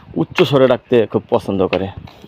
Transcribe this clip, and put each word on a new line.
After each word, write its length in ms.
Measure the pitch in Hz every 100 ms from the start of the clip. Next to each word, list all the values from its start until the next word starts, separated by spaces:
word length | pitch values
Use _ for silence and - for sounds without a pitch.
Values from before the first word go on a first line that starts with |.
| - -
উচ্চ 260 | 160 -
স্বরে 240 | 151 139 131
ডাকতে 380 | 120 - 123 101
খুব 160 | 110 -
পছন্দ 300 | 117 - 98 92
করে। 180 | 90 98 - - -